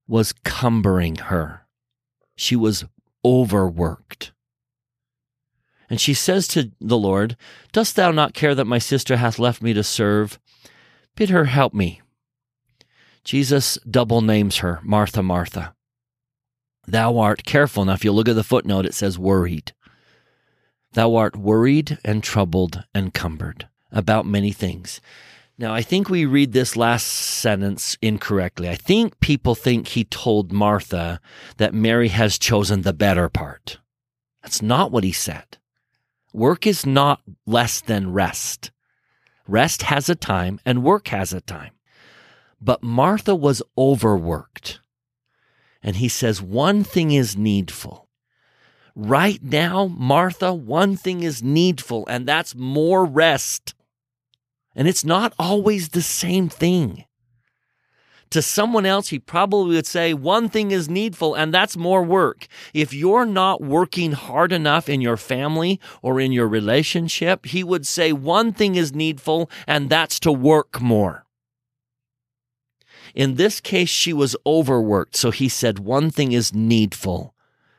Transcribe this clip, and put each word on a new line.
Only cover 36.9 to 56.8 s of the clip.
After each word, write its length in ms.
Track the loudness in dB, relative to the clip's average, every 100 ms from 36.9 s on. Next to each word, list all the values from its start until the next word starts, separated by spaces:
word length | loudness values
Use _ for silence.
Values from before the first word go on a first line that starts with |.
| 2 2 0 -6 -16 0
less 340 | 0 2 -4
than 320 | -4 -2 -2
rest. 600 | 0 -2 -4 -10 -12 -16 _ _ _ _ _ _ _ -2
Rest 360 | 2 2 -2
has 260 | -2 -2 0
a 60 | -2
time 440 | -2 -2 -2 -4 -2
and 180 | 0
work 240 | 2 0 0
has 220 | -6 -6
a 80 | -8
time. 320 | -10 -14 -16 _ _ _ -20 -20 _ _ _ _
But 220 | -2 -2
Martha 540 | 0 2 2 2 0 2
was 260 | 2 0 -4 0
overworked. 1040 | 2 4 2 2 0 -6 -8 -16 -16 -16 _ _ _ _ _ _ _ _ _ _
And 140 | -8 -4
he 100 | -4
says, 340 | 0 -2 -2
"One 440 | -4 0 2 2 0
thing 260 | 0 2
is 240 | 2 2 -2
needful." 720 | 0 0 -2 -10 -16 -18 _ _ _ _ _ _ _ _ _ -10
Right 480 | 0 2 2 0
now, 420 | -2 -2 0 0 -2
Martha, 680 | -2 2 2 2 0 -2
one 420 | -2 -2 2 2 0
thing 280 | -4 -4
is 200 | -4 -4
needful, 640 | 0 4 4 0 -6 -8 -4
and 180 | -6 0
that's 300 | -2 -2 -8
more 480 | -4 0 4 4
rest. 680 | 4 4 4 4 -2 -8 -12 -20 _ _ _ _ _ _ _ _ _ 0
And 120 | 0
it's 160 | 0
not 300 | 0 0 0 -2
always 520 | 0 2 2 0 -2
the 120 | -4
same 460 | -2 -4 -2 0 -2
thing. 560 | -2 0 0